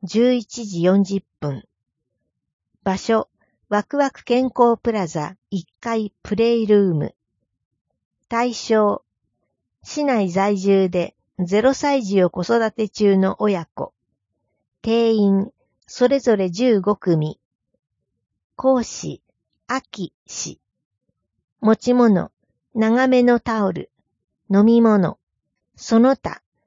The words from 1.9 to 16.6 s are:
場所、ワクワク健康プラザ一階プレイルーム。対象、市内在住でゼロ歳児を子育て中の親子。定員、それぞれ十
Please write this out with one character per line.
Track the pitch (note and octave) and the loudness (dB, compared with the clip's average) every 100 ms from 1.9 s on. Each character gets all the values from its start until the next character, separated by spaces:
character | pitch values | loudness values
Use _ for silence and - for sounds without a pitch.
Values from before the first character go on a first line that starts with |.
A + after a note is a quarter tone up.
| _ _ _ _ _ _ _ _ _ | _ _ _ _ _ _ _ _ _
場 | - F#3+ | -6 -4
所、 | - A3 - _ _ _ _ | -2 -2 -2 _ _ _ _
ワ | G#3 | -4
ク | - C#4+ | -2 -2
ワ | C#4 | -2
ク | - - | -4 -4
健 | B3 C4 | -2 0
康 | - A#3+ A#3 | 2 2 2
プ | - | -2
ラ | A3 F3 | -4 -4
ザ | D#3+ D3 F#3+ _ | -6 -8 -10 _
一 | G3 E3 _ | -10 -10 _
階 | A#3+ A3+ G#3 - | -8 -6 -6 -10
プ | - G3+ | -8 -2
レ | A#3 A#3 | 0 0
イ | G#3+ | 2
ル | G#3 G3 | 4 4
ー | |
ム。 | D#3+ C#3+ - _ _ _ _ _ _ _ _ _ _ _ | 0 -4 -10 _ _ _ _ _ _ _ _ _ _ _
対 | A#3 B3 | -4 -4
象、 | A3+ - A3 G#3 G3+ - _ _ _ _ _ _ _ | -4 -2 2 2 -2 -8 _ _ _ _ _ _ _
市 | - - | -12 -6
内 | C#4+ A#3+ F#3+ | -2 0 -2
在 | E3+ G3 G3+ | -2 -2 -2
住 | G3 G3 F#3+ | 0 2 2
で | F3+ E3+ - _ - | -2 -6 -10 _ -10
ゼ | F3 G3+ | -2 0
ロ | B3 | 0
歳 | C#4 C#4+ C#4 | 0 -2 -2
児 | G#3 G3 | 0 2
を | F3+ | 2
子 | F3+ | 0
育 | F3 A#3 A3 | -2 0 -2
て | - G#3+ | -4 -8
中 | - G#3 F#3+ | 0 2 2
の | F#3+ - | 0 -2
親 | G#3+ F#3+ D#3 | -2 -4 -6
子。 | - - _ _ _ _ _ _ _ _ _ | -12 -12 _ _ _ _ _ _ _ _ _
定 | - A3+ A#3 | -4 0 2
員、 | A3 G3+ G3 G3 - _ _ _ | 2 2 2 -2 -8 _ _ _
そ | - A#3+ | -2 0
れ | C#4 | 2
ぞ | B3+ G#3 | 0 0
れ | F#3+ | -2
十 | E3+ | 0